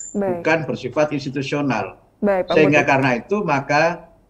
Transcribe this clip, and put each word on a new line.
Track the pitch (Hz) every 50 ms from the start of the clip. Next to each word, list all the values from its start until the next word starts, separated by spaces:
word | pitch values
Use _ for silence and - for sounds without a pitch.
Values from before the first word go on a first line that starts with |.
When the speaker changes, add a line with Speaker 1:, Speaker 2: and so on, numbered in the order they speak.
| - -
Speaker 1:
Baik. | - 208 196 190 175 170 170
Speaker 2:
bukan | 160 160 165 147 131
bersifat | 120 - 131 117 - 156 151 151 151
institusional. | 139 139 139 127 143 131 - - 147 143 135 117 107 95 92 - - _ _ _ _
Speaker 1:
Baik, | 214 202 196 185 175 -
Pak | 170
Speaker 2:
Sehingga | 165 156 143 147 143 139
Speaker 1:
Muti. | 143
Speaker 2:
karena | 175 170 165 131 123
itu, | 117 - - 196 214
maka | 202 156 143 135 135 - 143 151 165 170 170 170 - - - _ _ _